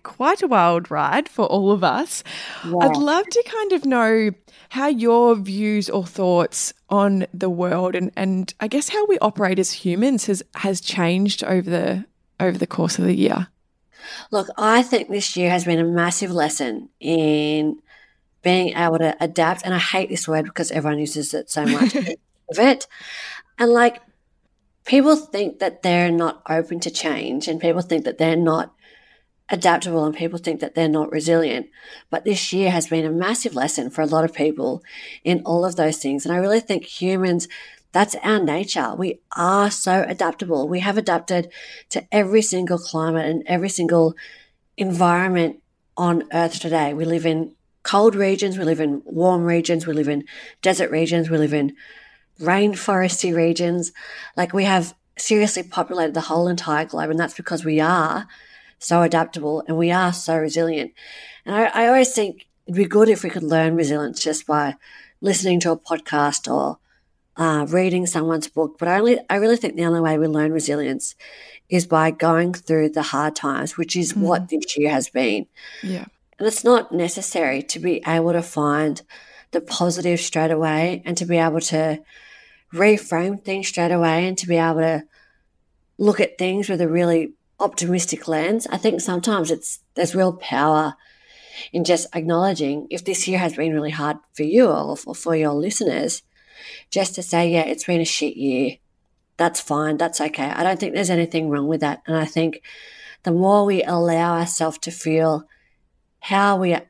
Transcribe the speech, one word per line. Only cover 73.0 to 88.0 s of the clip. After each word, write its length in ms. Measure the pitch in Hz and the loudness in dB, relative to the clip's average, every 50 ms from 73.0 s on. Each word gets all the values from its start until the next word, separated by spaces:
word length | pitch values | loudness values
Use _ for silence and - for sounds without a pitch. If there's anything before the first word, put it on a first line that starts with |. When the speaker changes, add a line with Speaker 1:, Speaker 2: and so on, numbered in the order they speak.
Speaker 2:
hard 340 | 151 - - 135 151 156 151 | -4 -2 -2 -2 -2 -2 -4
times, 420 | - - 143 135 127 135 165 - - | -4 -6 -4 -4 -4 -4 -6 -4 -6
which 180 | 165 - - | -6 -4 -2
is 180 | 180 170 165 - | -2 -2 -2 0
Speaker 1:
Mm. 80 | 208 | 0
Speaker 2:
what 280 | 196 180 175 - 185 175 | 2 2 2 0 -2 -4
this 280 | 160 151 151 - - 147 | -4 -6 -6 -4 -2 -2
year 120 | 147 151 | 0 0
has 180 | 147 131 123 - | 0 0 -2 -2
been. 380 | - 127 131 113 104 101 - _ _ - - - - - | -2 -2 0 0 0 -2 -4 _ _ -20 -20 -20 -18 -12
Speaker 1:
Yeah. 240 | - 190 185 175 - - _ _ _ _ _ - | -10 -8 -8 -8 -10 -14 _ _ _ _ _ -2
Speaker 2:
And 80 | 202 220 | -2 -2
it's 160 | 220 - - | -2 0 4
not 280 | 240 247 226 240 - | 4 4 4 4 0
necessary 720 | - 180 170 175 - 196 190 - - 180 160 131 135 135 - | -2 -2 -2 -2 -4 -6 -8 -6 -2 -2 -2 0 -2 -4 -4
to 160 | - - 165 | -6 -8 -4
be 240 | 160 180 160 - - | -2 -2 -2 -2 -2
able 260 | 160 160 165 165 175 170 | 0 0 2 2 2 2
to 100 | 170 170 | 0 -2
find 580 | 170 - 156 147 147 147 151 156 151 - - - _ - - - - - - - _ | -2 -4 -2 0 0 2 2 0 0 -2 -4 -10 _ -20 -20 -20 -20 -20 -20 -20 _
the 100 | - 262 | -6 -6
positive 580 | 311 - - - 180 175 170 175 147 175 175 170 | -4 -4 -4 0 0 0 0 0 0 0 0 0
straight 320 | 175 - - 160 156 160 | -2 -4 -2 0 2 2
away 500 | 165 156 160 156 156 156 165 175 180 175 - | 2 2 0 0 2 2 0 0 -2 -4 -6
and 140 | - 175 - | -6 -6 -6
to 80 | 175 | -2
be 120 | 170 175 165 | 0 2 2
able 240 | 165 160 151 165 | 2 2 0 0
to 380 | 165 - 165 156 160 160 151 156 - _ - - - - - - - _ _ _ _ _ 165 | -2 -2 -2 0 0 0 -2 -4 -8 _ -20 -20 -20 -20 -20 -20 -20 _ _ _ _ _ -2
reframe 720 | 165 196 214 214 202 - - 175 165 175 196 202 196 - | 2 4 4 4 4 2 -4 -2 -2 0 -2 -4 -6 -6
things 240 | 196 190 196 190 - | -6 -6 -4 -4 -4
straight 240 | - 180 170 175 | -2 0 0 2
away 360 | 180 170 170 165 160 165 180 185 | 2 2 2 2 2 2 0 0
and 100 | 185 185 | -2 -4
to 100 | 180 175 | -2 0
be 100 | 170 165 | 2 2
able 220 | 165 165 160 160 | 2 2 2 2
to 220 | 160 165 160 147 156 _ _ _ _ _ _ _ _ _ _ _ _ _ _ _ _ _ _ - | 2 0 0 -2 -4 _ _ _ _ _ _ _ _ _ _ _ _ _ _ _ _ _ _ 0
look 220 | 202 208 202 - | 2 2 4 2
at 180 | 180 170 - - | 0 -2 0 -4
things 320 | 180 185 185 202 196 202 | -2 -2 -2 -2 -2 -2
with 120 | 190 165 | -2 0
a 60 | 175 156 | 0 0
really 460 | 165 175 175 170 170 165 156 - - _ _ _ _ - | 2 2 2 4 2 2 0 -2 -8 _ _ _ _ -4
optimistic 680 | 202 202 - - 175 170 180 180 | -4 -4 -2 -4 -2 0 0 0